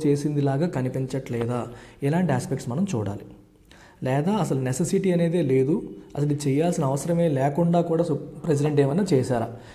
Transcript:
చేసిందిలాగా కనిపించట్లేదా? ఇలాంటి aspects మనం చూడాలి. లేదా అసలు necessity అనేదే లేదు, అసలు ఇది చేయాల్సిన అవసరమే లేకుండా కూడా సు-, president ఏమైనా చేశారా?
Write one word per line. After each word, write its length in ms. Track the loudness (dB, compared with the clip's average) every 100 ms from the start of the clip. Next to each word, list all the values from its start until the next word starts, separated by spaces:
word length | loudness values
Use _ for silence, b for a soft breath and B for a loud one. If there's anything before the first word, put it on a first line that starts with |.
| 2
చేసిందిలాగా 640 | 2 0 0 0 0 -2 -2
కనిపించట్లేదా? 840 | -4 -4 -4 -6 -4 -4 -2 -4 -6 B B B 0
ఇలాంటి 240 | 2 2 0
aspects 320 | -2 -6 -4
మనం 120 | -2 -2
చూడాలి. 320 | -2 -4 -6 -10 -20 -20 _ -20 B B B -2
లేదా 240 | 0 0 0
అసలు 160 | 0 -2 -2
necessity 420 | -2 0 0 2 2
అనేదే 260 | 2 2 2
లేదు, 240 | 4 4 0 -2 B B -4
అసలు 120 | -2
ఇది 60 | 0 0
చేయాల్సిన 380 | 2 2 0 0
అవసరమే 380 | 0 0 2 2 2
లేకుండా 420 | 0 2 2 4 2
కూడా 140 | 2 0
సు-, 80 | -2 -6 -8
president 360 | 0 2 2 4
ఏమైనా 200 | 4 2 2
చేశారా? 340 | 2 2 0 -2 -8 B